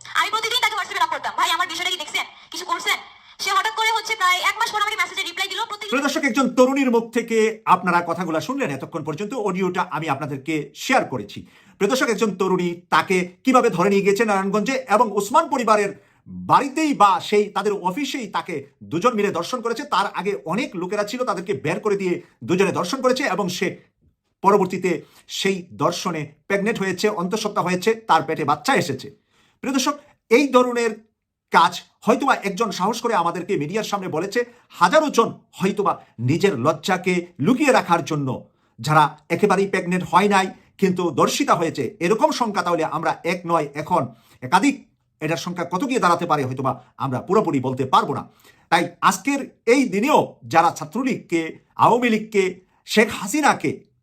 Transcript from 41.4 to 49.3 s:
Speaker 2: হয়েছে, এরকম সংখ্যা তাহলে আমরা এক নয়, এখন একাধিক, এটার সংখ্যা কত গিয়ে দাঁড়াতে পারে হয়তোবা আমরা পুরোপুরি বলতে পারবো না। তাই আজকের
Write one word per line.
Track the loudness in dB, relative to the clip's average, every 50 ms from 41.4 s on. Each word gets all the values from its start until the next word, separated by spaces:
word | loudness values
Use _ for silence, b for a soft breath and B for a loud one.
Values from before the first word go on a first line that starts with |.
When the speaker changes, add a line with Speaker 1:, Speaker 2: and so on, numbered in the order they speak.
| 2 2 2
Speaker 2:
হয়েছে, | 2 2 -2 -2 -4 -6 -6 -4 -2
এরকম | 0 0 2 4 2 2
সংখ্যা | 2 2 -2 -2 -2 -2 0
তাহলে | 0 0 0 0
আমরা | -2 -2 -2 -2 -2 -2 -2 -2
এক | -4 -4 -2 -2
নয়, | 0 0 0 0 -2 -6
এখন | -8 -4 0 0 0 0 -2 b b b b b b
একাধিক, | b 2 4 4 4 4 2 0 -4 _ _ _ _ _ _ -8
এটার | -4 -4 -4
সংখ্যা | -4 -4 -6 -6 -6 -6 -4
কত | -4 -4 -2
গিয়ে | 0 0 2
দাঁড়াতে | 2 2 2 2 2
পারে | 0 0 0 -2
হয়তোবা | -2 -4 -4 -4 -4 -4 B B B B
আমরা | B -6 -4 -4 -4
পুরোপুরি | -2 2 2 2 2 2 0 -2
বলতে | -2 -2 -4 -4 -2
পারবো | 2 2 2 2 0 -4
না। | -6 -8 -12 b b b b b b b b
তাই | 0 0 0 0 -2 0
আজকের | 2 2 2 2 0 -2